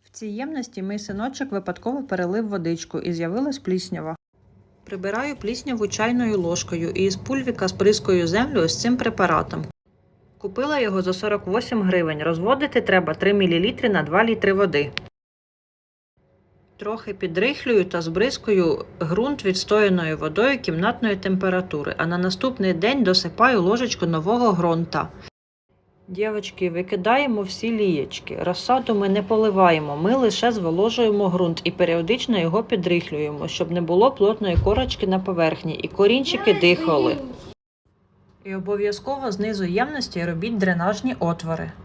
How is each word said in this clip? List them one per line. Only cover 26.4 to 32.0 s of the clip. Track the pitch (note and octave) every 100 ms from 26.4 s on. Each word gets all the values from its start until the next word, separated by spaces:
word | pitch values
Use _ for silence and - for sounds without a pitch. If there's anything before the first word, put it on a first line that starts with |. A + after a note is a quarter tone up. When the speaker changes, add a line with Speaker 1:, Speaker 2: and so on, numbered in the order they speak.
| G3 - F3+
Speaker 1:
викидаємо | E3 F#3 G#3 F#3+ C4 C#4+ G#3+
всі | F#3+ - A3+
лієчки. | A3+ G3+ D3+ - - - -
Розсаду | F3 F3 - C4 B3
ми | G#3 G3
не | G3
поливаємо, | G3 A3 A3 F#3+ F3+ D#3+ D3 C#3+
ми | F#3
лише | C4+ A#3 G3 A#3
зволожуємо | A3 E3 E3+ A3 A#3+ A3+ G3+ G3
ґрунт | F3+ F3 E3
і | F3
періодично | E3+ E3+ E3+